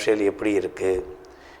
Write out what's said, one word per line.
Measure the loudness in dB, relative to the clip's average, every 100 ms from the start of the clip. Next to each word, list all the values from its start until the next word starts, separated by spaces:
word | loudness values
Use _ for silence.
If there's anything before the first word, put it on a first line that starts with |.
| 2
ஸ்டைல் | 4
எப்படி | 2 0 0
இருக்கு, | 0 0 -2 0 0 -4 -12 -20 -20 -20 -20